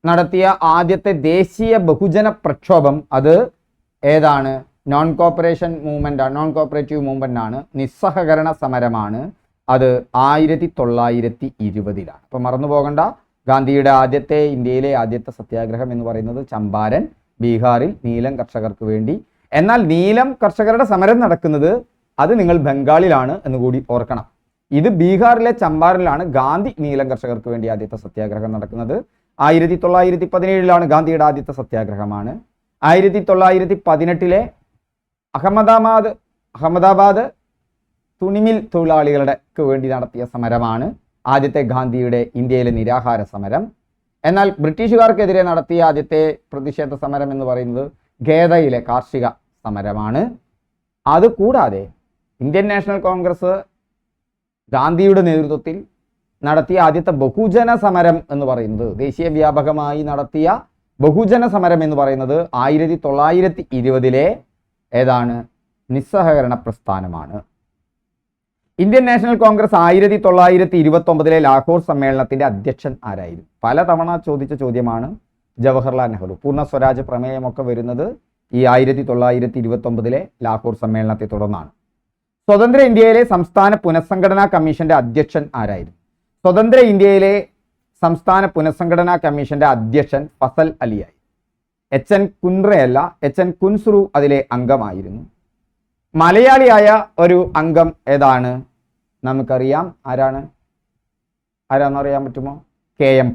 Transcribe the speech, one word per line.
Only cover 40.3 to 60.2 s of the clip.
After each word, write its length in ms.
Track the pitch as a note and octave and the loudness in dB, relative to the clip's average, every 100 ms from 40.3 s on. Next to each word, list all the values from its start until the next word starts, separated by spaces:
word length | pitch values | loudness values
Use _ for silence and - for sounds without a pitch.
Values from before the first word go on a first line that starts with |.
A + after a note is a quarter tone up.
സമരമാണ് 540 | B2+ A#2 A#2+ A#2 A2+ D#3+ - _ _ - | -6 -4 -2 -2 -4 -6 -10 _ _ -2
ആദ്യത്തെ 280 | C3+ C#3 D3 A#2+ | 0 0 -2 -2
ഗാന്ധിയുടെ 480 | B2+ B2+ B2 B2 A#2+ A#2+ B2 | -4 -4 -4 -2 -2 -4 -6
ഇന്ത്യയിലെ 320 | B2 B2+ A#2+ A#2 | -2 0 0 -2
നിരാഹാര 420 | A2+ B2+ A#2+ A2 G2+ | -2 -2 -2 -4 -6
സമരം. 300 | G2+ G2+ C3+ A3 _ _ _ _ _ D#3 | -10 -6 -6 -6 _ _ _ _ _ -2
എന്നാൽ 180 | F#3+ G3 F#3+ | 0 0 0
ബ്രിട്ടീഷുകാർക്കെതിരെ 800 | D#3 D#3 A3+ A3+ A3+ G3+ G3+ F#3+ F3 | -4 -2 0 4 4 4 0 0 0
നടത്തിയ 300 | E3+ D3 E3+ D#3+ | -2 -2 0 2
ആദ്യത്തെ 320 | D3 D3 D#3 D#3 D3 _ | 0 -2 0 0 -4 _
പ്രതിഷേധ 420 | C#3 C#3 C#3 C#3+ C#3 | -10 -8 -8 -8 -8
സമരം 260 | C#3+ C#3+ C#3+ C3+ | -8 -6 -6 -6
എന്ന് 100 | C3 | -6
പറയുന്നത് 340 | B2 B2 A#2+ C#3+ - _ _ B2+ | -6 -6 -6 -8 -14 _ _ 0
ഖേദയിലെ 520 | D#3 E3+ E3+ D3+ B2 - | 2 4 2 2 -2 -4
കാർഷിക 360 | B2 - C3+ A#2+ - _ _ A2 | -6 -6 -6 -6 -8 _ _ -12
സമരമാണ്. 560 | G2+ G2+ G#2 G#2+ B2+ A#3+ A#3+ _ _ _ _ _ _ C#3 D#3+ | -8 -8 -8 -4 -4 -6 -10 _ _ _ _ _ _ 0 4
അതുകൂടാതെ 680 | A3+ A3+ G#3 C4 C3 G2 F#2+ _ _ _ _ _ B2+ | 4 2 0 2 0 -4 -10 _ _ _ _ _ -2
ഇന്ത്യൻ 220 | F3+ G3+ | -2 0
നാഷണൽ 280 | G3+ G3+ G3 F#3 | -2 -4 -4 -4
കോൺഗ്രസ് 460 | F#3 F3 F3 F3+ F#3+ - _ _ _ _ _ _ _ _ _ _ B2+ | -2 -4 -2 -4 -4 -8 _ _ _ _ _ _ _ _ _ _ -2
ഗാന്ധിയുടെ 460 | D3 E3+ G3 G3 F3+ | 0 2 4 4 2
നേതൃത്വത്തിൽ 480 | D#3+ D3 D3+ D#3+ F3+ - _ _ _ _ _ C#3+ | 0 -2 -6 -8 -12 -16 _ _ _ _ _ -2
നടത്തിയ 320 | D#3 D#3 F#3 D#3+ | -2 0 2 2
ആദ്യത്തെ 260 | D#3+ E3+ D3 | 2 -2 -2
ബഹുജന 480 | C3+ - A3 G#3 A#3 A#3 | -2 0 0 2 2 0
സമരം 340 | G3+ F3+ E3+ E3 - | 0 2 2 0 -4
എന്ന് 120 | C#3+ C3+ | -6 -4
പറയുന്നത്, 360 | B2 A2 G#2+ A2+ G#2+ | -4 -4 -6 -6 -6
ദേശീയ 240 | C#3 C3+ E3+ D#3 | -6 -4 -4 0
വ്യാപകമായി 640 | D3+ D3 C#3+ D3+ D3 D3+ D3 | 0 0 -2 -4 -6 -6 -6
നടത്തിയ 380 | C#3+ | -6